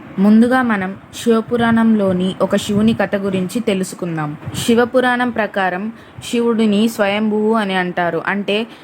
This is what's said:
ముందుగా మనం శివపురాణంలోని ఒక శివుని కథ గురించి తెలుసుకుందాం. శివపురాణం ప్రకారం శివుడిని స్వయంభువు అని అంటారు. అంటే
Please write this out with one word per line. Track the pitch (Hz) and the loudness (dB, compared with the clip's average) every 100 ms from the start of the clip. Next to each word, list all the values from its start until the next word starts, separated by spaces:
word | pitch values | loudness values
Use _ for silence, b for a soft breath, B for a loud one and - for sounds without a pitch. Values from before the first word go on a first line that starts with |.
| - - | -8 0
ముందుగా | 202 220 240 262 | 4 6 6 4
మనం | 240 208 190 190 - - | 2 0 -4 -8 -16 -6
శివపురాణంలోని | 233 226 220 240 233 226 226 220 190 180 185 - | 0 0 0 0 2 4 4 4 2 0 -2 -2
ఒక | 185 202 | 0 0
శివుని | - 202 220 | 0 2 2
కథ | 226 196 202 | 2 -2 -2
గురించి | 196 190 185 247 | -2 -2 -2 -4
తెలుసుకుందాం. | 226 190 185 - 175 160 151 151 - - | -2 -2 -4 -6 -6 -4 -6 -8 -10 -6
శివపురాణం | - 226 240 262 247 247 247 | 2 2 2 2 2 0 -2
ప్రకారం | 226 202 202 185 180 220 233 B B | -2 -4 -2 -2 -2 -6 -10 B B
శివుడిని | - 233 233 226 220 202 226 | -6 -2 0 2 2 2 2
స్వయంభువు | 226 196 208 220 214 214 | 0 0 0 0 0 0
అని | 226 196 190 | 0 0 -2
అంటారు. | 180 175 175 165 - | -2 -2 -2 -2 -4
అంటే | 202 196 208 226 B | -4 -2 -2 -4 B